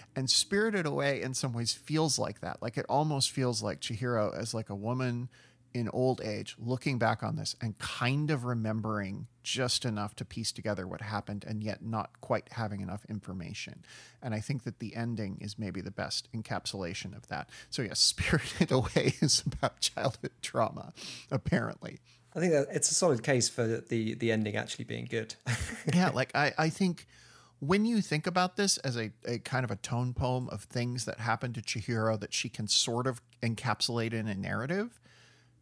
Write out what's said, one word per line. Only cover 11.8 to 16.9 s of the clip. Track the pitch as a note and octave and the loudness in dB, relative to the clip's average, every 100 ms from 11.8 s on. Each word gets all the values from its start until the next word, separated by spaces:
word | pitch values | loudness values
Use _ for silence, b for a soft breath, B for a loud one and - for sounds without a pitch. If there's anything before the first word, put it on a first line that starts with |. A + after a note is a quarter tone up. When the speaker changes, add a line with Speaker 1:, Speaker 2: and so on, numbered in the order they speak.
Speaker 1:
not | A2 A2 - - | -4 -4 -4 -6
quite | - A2+ - | 0 0 0
having | - A2 G2 | -4 -4 -4
enough | G2 G2 - | -6 -8 -6
information. | G#2+ - F#2+ F2 G#2 - - B B B B | -8 -6 -8 -8 -8 -10 -14 B B B B
And | B2+ | -4
I | A2 | -4
think | G#2+ C#3 | -2 -4
that | A#2+ - | -6 -8
the | A2 A2+ | -8 -4
ending | A#2 A2+ G2+ - | -4 -2 -4 -6
is | G#2 G#2 | -8 -6
maybe | G2+ F#2 | -6 -4
the | F#2 | -6
best | F#2 - - - | -6 -4 -4 -6
encapsulation | A2+ - G#2 - G2 F2 | -8 -4 -6 -4 -4 -4